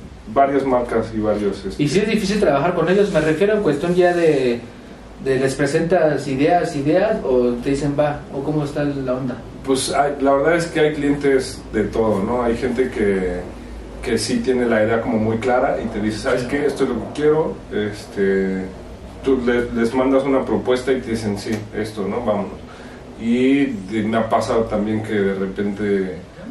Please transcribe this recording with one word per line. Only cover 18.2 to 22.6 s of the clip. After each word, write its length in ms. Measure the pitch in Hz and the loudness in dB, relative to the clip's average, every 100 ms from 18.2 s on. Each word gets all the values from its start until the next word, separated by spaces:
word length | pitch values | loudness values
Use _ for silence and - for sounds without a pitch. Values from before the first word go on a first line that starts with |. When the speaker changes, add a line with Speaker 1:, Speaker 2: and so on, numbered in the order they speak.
| 98 95 95 95 92 - - - - - | 2 2 0 -2 -6 -12 -16 -16 -16 -4
Speaker 1:
tú 140 | 135 127 120 | 0 2 2
le-, 240 | 120 120 117 | 0 0 0
les 180 | 113 | 0
mandas 300 | 131 131 135 | 2 2 2
una 220 | 139 131 117 | 2 0 0
propuesta 480 | 104 123 123 135 | 0 0 0 0
y 80 | 123 | -2
te 100 | 113 | -2
dicen, 260 | 110 107 101 | -4 -2 -4
"Sí, 140 | 113 107 - 104 | -4 -6 -6 -8
esto, 300 | 107 107 98 | -6 -6 -4
¿no? 140 | 117 123 | -2 -2
Vámonos". 280 | 101 95 - | -2 -4 -10